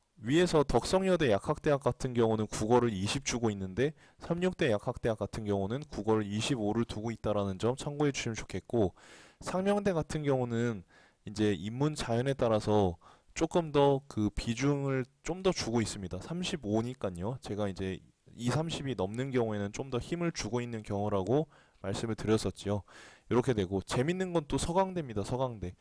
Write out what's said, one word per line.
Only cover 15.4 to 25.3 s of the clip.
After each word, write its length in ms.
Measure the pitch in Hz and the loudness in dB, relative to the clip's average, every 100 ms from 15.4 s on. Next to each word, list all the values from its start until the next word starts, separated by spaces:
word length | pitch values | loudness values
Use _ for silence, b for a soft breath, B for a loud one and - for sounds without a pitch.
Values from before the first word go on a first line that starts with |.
더 80 | 190 | 0
주고 300 | 175 - 117 | 0 0 0
있습니다. 400 | 107 104 92 92 | 0 -4 -8 -8
삼십오니까요. 1200 | - 170 180 160 104 110 120 127 104 87 98 131 | -6 -6 -4 -4 0 0 0 -4 -6 -4 -6 -6
제가 280 | - 104 104 | -6 -4 -4
이제 300 | 92 95 92 - _ _ - | -2 -4 -6 -12 _ _ -6
이, 140 | 120 | -2
삼십이 440 | 123 165 135 139 104 | 0 -2 -4 -4 -2
넘는 340 | 95 113 135 | -2 -2 -2
경우에는 400 | 123 113 104 101 | 0 0 -2 -4
좀 180 | - 135 | -6 -6
더 80 | 123 | -6
힘을 320 | - 170 170 | -4 -4 -2
주고 280 | - 131 120 | -2 -4 -4
있는 220 | 120 113 | -4 -8
경우라고 640 | 104 101 104 101 92 139 165 b b b | -4 -2 0 0 2 2 0 b b b
말씀을 340 | 95 104 113 | -8 -4 -4
드렸었지요. 680 | 110 104 110 98 - 98 101 - B B B B | -2 2 2 0 -4 -2 -2 -4 B B B B
이렇게 220 | 113 123 | 2 2
되고 300 | 110 90 95 | 0 0 -2
재밌는 500 | - 131 143 185 185 | -2 -2 0 -2 -2
건 140 | 170 147 | -2 0
또 100 | 139 | -2
서강대입니다. 680 | - 175 190 175 139 104 | 0 0 0 -2 -6 -4
서강대. 500 | 98 | -4